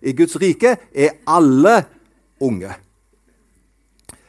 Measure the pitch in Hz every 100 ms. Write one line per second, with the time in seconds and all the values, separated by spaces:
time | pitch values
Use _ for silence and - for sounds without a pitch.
0 | 135 131 165 160 185 156 240 240 _ 139
1 | 147 - - 170 147 131 180 226 151 _
2 | _ _ _ - 135 98 95 98 _ _
3 | _ _ _ _ _ _ _ _ _ _
4 | _ -